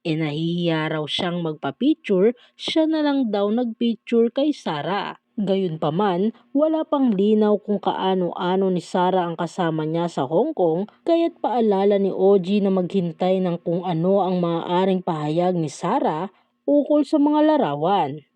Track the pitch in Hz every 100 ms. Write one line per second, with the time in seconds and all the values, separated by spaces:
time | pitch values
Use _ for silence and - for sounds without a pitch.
0 | 175 156 156 147 165 175 170 160 156 156
1 | 147 - 180 175 165 151 139 - 262 311
2 | - 190 202 247 _ _ - 330 311 320
3 | 294 277 247 202 202 226 247 220 240 226
4 | - 233 233 - 294 277 - 151 147 196
5 | 165 151 _ - 190 196 185 160 160 156
6 | 208 175 208 - _ 277 302 320 311 294
7 | 262 190 202 214 214 208 - 202 - -
8 | 190 190 175 - 180 190 190 185 - 190
9 | 180 185 170 165 170 - 170 160 156 165
10 | 170 170 135 160 285 311 175 160 208 _
11 | - 330 339 339 254 247 226 196 202 202
12 | 196 - 190 202 175 202 196 190 180 196
13 | 175 160 185 190 185 170 - 170 180 160
14 | 175 196 185 185 170 170 - 180 190 185
15 | 180 160 151 156 180 180 156 - 170 254
16 | 269 156 190 _ _ _ - 285 285 302
17 | 294 311 294 302 302 302 185 143 160 202
18 | 151 151 _